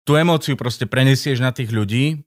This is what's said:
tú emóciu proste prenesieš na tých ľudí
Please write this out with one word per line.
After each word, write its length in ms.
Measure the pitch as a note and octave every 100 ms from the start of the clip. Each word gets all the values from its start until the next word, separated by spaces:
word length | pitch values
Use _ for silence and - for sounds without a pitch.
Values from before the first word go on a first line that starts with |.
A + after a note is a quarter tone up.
tú 160 | - D3
emóciu 400 | E3+ E3 - C3+
proste 320 | A#2+ A#2 A#2
prenesieš 480 | B2 C3 C3+ D3 B2+
na 160 | B2+
tých 160 | B2 A#2
ľudí 560 | A2 G2+ A2+ C#3+ D#3